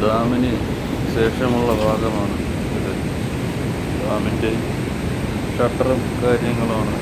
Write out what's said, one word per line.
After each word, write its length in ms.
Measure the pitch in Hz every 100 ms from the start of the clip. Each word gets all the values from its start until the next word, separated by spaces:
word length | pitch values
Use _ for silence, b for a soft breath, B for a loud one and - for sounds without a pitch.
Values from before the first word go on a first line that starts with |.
ഡാമിന് 500 | 104 113 120 123 127 107 - - - - - 117
ശേഷമുള്ള 540 | 113 117 127 120 120 110
ഭാഗമാണ് 520 | 107 110 110 110 104 - - - - -
ഇത്. 140 | - 92 - - - - - - - - - -
ഡാമിൻ്റെ 500 | - 107 104 107 110 113 - - - - - - - - -
ഷട്ടറും 460 | - 120 - 131 131 - 120
കാര്യങ്ങളുമാണ് 720 | 120 120 117 120 117 113 107 104